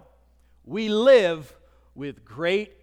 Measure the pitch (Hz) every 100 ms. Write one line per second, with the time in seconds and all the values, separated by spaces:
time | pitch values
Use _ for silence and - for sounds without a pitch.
0 | - _ _ _ _ - - 175 220 214
1 | 247 254 185 165 147 - _ _ _ -
2 | 143 123 - 131 170 196 214 -